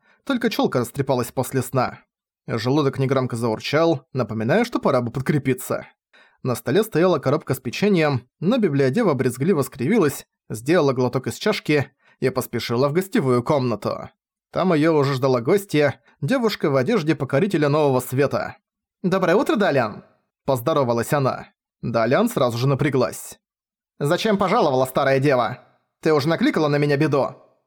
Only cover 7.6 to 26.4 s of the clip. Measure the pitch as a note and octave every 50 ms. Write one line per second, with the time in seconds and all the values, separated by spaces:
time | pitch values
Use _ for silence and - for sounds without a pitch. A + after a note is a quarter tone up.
7.6 | - B2 - - F#3 G#3 G3+ E3+ D#3 D3 C#3+ A#2+ - _ _ - D#3 F3 B3 C4+
8.6 | G#3+ F3 C#3+ C#3 C#3 C3 C3 A3 B3 F#3+ D3 B2 B2+ B2+ A#2+ - C3+ F3 G3+ D3
9.6 | C3 - - B2+ A#2 C#3+ A3 A#3+ F3 C#3+ - - - _ _ _ _ - - G#2+
10.6 | A#2 C3 E3 F#3 D3+ C#3 C3 B2 C3+ B2 - C3+ - B2 A2 - - G#3+ G#3 G#3
11.6 | - - D3+ D3 C3+ - _ _ _ _ _ - - C3 B2 - A#2 - - A#2
12.6 | - - A#2+ A#2 C3 C#3+ C#3+ E3+ F#3+ - - B3 D3+ C3 B2 B2 - - D#3+ C#3+
13.6 | B2+ B2 A2+ G2+ - A2+ - - - - - _ _ _ _ _ _ _ - D3
14.6 | D#3+ F#3+ F3 D3+ D3 E3 E3 D3+ C#3 C3+ C#3+ C3 B2+ C3+ B2+ B2 A#2 C3 F#3 G3
15.6 | G3+ - - D3+ D3 C#3+ C#3 - _ _ _ _ D3 C#3 B3+ C#4 A#3 A3 G3+ -
16.6 | - E3 C#3 C3+ B2+ C3+ A#3+ G#3+ D3+ D3+ D#3+ - C#3+ B2+ - C3+ F3 A3 - D#3+
17.6 | D3 C#3+ C#3+ D#3 D3+ C#3+ C3 B2+ A#2+ - - B2+ C#3+ B2+ - G#2+ - - - -
18.6 | _ _ _ _ _ _ _ _ - F#3 E3+ F#3+ F#3 E3+ E3 G#3+ D4 - E4 A#3+
19.6 | G3+ F3 D3 C3+ A#2 G#2+ G2 F#2 - _ _ _ _ _ _ _ _ - C3+ B2
20.6 | A#2 D#3 D#3+ D3 C#3 A#2+ A#2+ A#2 A#2 - - C#3+ C#3 B2 G#2 - - - _ _
21.6 | _ _ _ _ - C#3 A2+ A#2 A2+ A#2 C3+ E3 G#3+ A#3+ - F#3 C#3 B2 A2 A#2+
22.6 | B2+ C3+ C#3+ C3 D#3 D#3 C#3 C3+ A#2+ E2+ - - - - - - _ _ _ _
23.6 | _ _ _ _ _ _ _ - D3+ C#3+ E3+ E3+ - A3 G#3 G3 G3+ F3+ F#3+ A#3+
24.6 | G#3 D#3 C3 B2+ C3 B2+ - E3+ C#3+ C3+ C3+ C3+ C3 D3 C#3 B2 A#2 G2+ B2 -
25.6 | - _ _ _ _ _ _ _ - E3+ D#3 D3 B2 D#3 E3 D3+